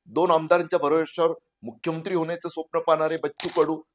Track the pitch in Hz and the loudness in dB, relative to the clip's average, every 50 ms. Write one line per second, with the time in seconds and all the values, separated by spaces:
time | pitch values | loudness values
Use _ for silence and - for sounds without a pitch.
0 | _ - 107 147 175 180 165 160 160 156 175 175 165 156 - 170 147 139 156 160 | _ -6 0 0 2 4 4 2 4 4 2 2 2 0 0 0 2 2 2 2
1 | 160 147 - - 165 170 165 - _ _ _ _ - 117 113 - - 170 160 165 | 0 -2 -2 0 0 0 0 -4 _ _ _ _ -16 -16 -14 -8 -6 -6 -6 -4
2 | 160 190 185 170 160 160 170 170 - 170 - 165 160 - - 165 160 - 214 160 | -4 -4 -2 -2 -2 -2 -6 -8 -8 -10 -10 -10 -10 -4 -4 -2 2 2 2 2
3 | 156 156 160 160 - 147 - - - 175 - 170 156 151 160 156 - _ _ | 2 0 -2 -2 -4 -6 -4 -6 -6 -2 0 2 2 2 0 -4 -8 _ _